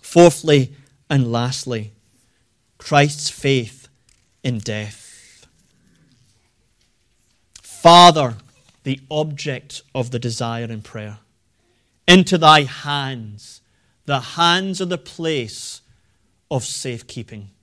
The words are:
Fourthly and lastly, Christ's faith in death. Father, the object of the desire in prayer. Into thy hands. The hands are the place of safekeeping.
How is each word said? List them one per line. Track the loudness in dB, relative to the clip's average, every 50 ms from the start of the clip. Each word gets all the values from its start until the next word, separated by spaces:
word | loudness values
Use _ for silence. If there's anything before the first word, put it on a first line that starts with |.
Fourthly | _ 2 6 8 8 8 6 2 0 2 2 2 2 0 -6 -20 _ _ _ _ _ _
and | 0 0 0 0
lastly, | -2 -2 -2 -4 -6 -8 -8 -8 -8 -8 -8 -12 _ _ _ _ _ _ _ _ _ _ _ _ _ _ _ _ _
Christ's | _ -8 0 2 2 2 2 0 -6 -10 -10
faith | -10 -6 -2 -2 -2 -2 -2 -6 -14 -20 -20 _ _ _ _ _ _ _ _ _ _ _
in | -8 -6 -6 -6
death. | -8 -8 -10 -10 -10 -12 -16 -18 -20 -20 -20 -20 -20 -20 -20 _ _ _ _ _ _ _ _ _ _ _ _ _ _ _ _ _ _ _ _ _ _ _ _ _ _ _ _ _ _ _ _ _ _ _ _ _ _ _ _ _ _ _ _ -20
Father, | _ -20 -20 2 4 8 8 10 10 8 8 6 -2 -2 -4 -10 _ _ _ _ _ _ _ _
the | _ -8 -8 -8 -8 _
object | -6 -6 -4 -6 -8 -10 -8 -10 -10 -10 -12 _ -20 -20 _ _ _
of | -6 -6 -6
the | -6 -8
desire | -6 -6 -6 -6 -8 -8 -6 -8 -10 -10
in | -12 -14
prayer. | -16 -16 -16 -16 -16 -16 -18 -20 _ _ _ _ _ _ _ _ _ _ _ _ _ _ _ _ _ 6
Into | 6 6 6 4 0
thy | 4 6 6 6 6 4
hands. | 0 -8 -12 -8 -6 -6 -6 -6 -8 -10 -12 -14 -16 -18 -20 -20 -20 -20 -20 _ _ _ _ _ _ _ _ _
The | -4 -4 -4
hands | -4 -8 -4 0 2 2 2 0 -2 -6 -6 -6
are | -6
the | -6 -8 -8
place | -10 -16 -14 -8 -6 -6 -4 -4 -6 -8 -12 -16 -16 -16 -16 -18 _ _ _ _ _ _ _ _ _ _ _ _ _ _
of | -8 -8 -8
safekeeping. | -8 -12 -10 -10 -10 -12 -12 -14 -16 -16 -16 -16 -16 -18 -20 -20 -20 _ _